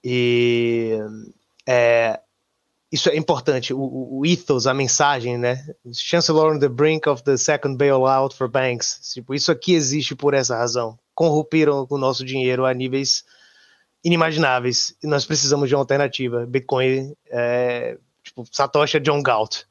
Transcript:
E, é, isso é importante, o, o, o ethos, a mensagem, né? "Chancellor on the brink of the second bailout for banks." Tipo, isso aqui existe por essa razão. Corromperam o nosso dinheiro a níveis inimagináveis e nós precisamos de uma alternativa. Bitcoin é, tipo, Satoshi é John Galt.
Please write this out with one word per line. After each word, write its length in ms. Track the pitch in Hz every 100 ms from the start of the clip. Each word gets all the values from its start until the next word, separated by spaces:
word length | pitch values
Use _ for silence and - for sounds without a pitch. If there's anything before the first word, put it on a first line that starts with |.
E, 920 | 123 123 120 120 120 120 117 117 113 110 107 110 110 - _ _ -
é, 540 | 123 120 117 113 107 _ _ _ _ _ _ _
isso 180 | 156 -
é 80 | 156
importante, 560 | 151 147 123 131 117
o, 60 | 131
o, 380 | 123 127 131 135
o 60 | 151
ethos, 400 | 175 - 135 123
a 80 |
mensagem, 640 | 131 131 - 143 139 120 120
né? 260 | 120 127 143 - 123
"Chancellor 640 | 120 - 170 165 156 156
on 40 | 151
the 100 | 139
brink 400 | 123 151 156 151
of 140 | 131
the 120 | 143 131
second 400 | - 147 143 131
bailout 600 | 143 135 131 135 135 -
for 120 | 127
banks." 520 | 127 131 120 - - -
Tipo, 200 | - 117
isso 160 | 139 -
aqui 240 | 165 180
existe 400 | 170 135 147 135
por 200 | 135 143
essa 220 | 139 123 117
razão. 420 | 120 120 113 113 _
Corromperam 720 | - 165 151 156 160 151 139 131
o 100 | 143
nosso 260 | 131 131
dinheiro 420 | 131 135 127 127 131
a 80 |
níveis 500 | 127 127 135 135 - - _ _ _ _ _ _ _
inimagináveis 920 | 170 170 165 151 147 127 123 120 - _
e 40 | 151
nós 180 | 147
precisamos 440 | - 151 135 143 139
de 60 | 143
uma 40 |
alternativa. 640 | 135 139 143 - 127 120
Bitcoin 680 | 120 131 123 131 131 131 135 - _
é, 680 | 120 120 123 123 120 120 120 _ _
tipo, 200 | - - 117
Satoshi 460 | - 139 147 151 156
é 40 |
John 220 | 143 147
Galt. 400 | 135 113 110 - -